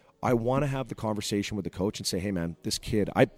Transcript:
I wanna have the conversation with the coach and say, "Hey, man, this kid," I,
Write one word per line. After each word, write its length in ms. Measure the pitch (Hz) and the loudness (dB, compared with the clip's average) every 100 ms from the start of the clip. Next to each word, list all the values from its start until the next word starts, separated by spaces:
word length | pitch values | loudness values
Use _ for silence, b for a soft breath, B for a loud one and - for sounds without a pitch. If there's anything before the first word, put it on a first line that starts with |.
| b - | b -4
I 100 | - | 2
wanna 320 | 123 113 135 143 | 2 4 2 0
have 220 | 135 131 | -2 -6
the 60 | - | -4
conversation 600 | 110 104 - 104 101 104 | -2 -2 0 -2 -2 -4
with 80 | |
the 60 | 82 | -6
coach 300 | - 95 - | -2 -4 -2
and 60 | - | -4
say, 120 | 92 | -2
"Hey, 140 | 98 | -2
man, 240 | 92 85 82 | -2 -2 -4
this 160 | 110 - | -6 -6
kid," 320 | - 110 95 | -2 0 2
I, 140 | - 131 | 4 4